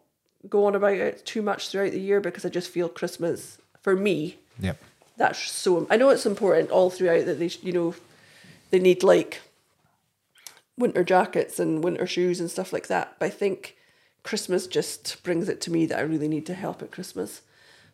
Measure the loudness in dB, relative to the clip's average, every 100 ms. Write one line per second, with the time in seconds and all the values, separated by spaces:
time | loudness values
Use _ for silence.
0 | _ _ _ _ -2 2 2 4 2 2
1 | -2 -4 -8 -4 -4 -4 -4 -2 -2 -2
2 | 0 0 0 -4 -6 -6 -4 -4 -4 -4
3 | -8 -4 -4 -4 -10 -20 _ _ 0 2
4 | 2 0 -4 -10 _ -6 -6 -6 -12 _
5 | _ 0 0 0 -8 -2 2 2 2 4
6 | 6 4 2 0 2 4 4 4 4 2
7 | 2 4 2 -2 -4 -6 -4 -2 -2 -4
8 | -14 _ _ -20 -20 -20 _ 4 6 6
9 | 6 6 2 -8 -18 _ _ _ _ _
10 | _ _ _ _ -20 -20 _ -2 0 0
11 | 4 4 4 0 -2 -2 -2 0 -2 -2
12 | -2 0 0 0 -4 -6 -6 -6 -4 -4
13 | -4 -6 -6 -2 -4 -4 -10 -20 _ _
14 | _ _ -8 -8 -2 -2 -2 -4 -4 -8
15 | -12 -8 -4 -2 -2 -4 -2 0 0 0
16 | -2 -2 -2 -4 -6 -8 -8 -10 -12 -12
17 | -12 -10 -10 -12 _ _ _ -20 _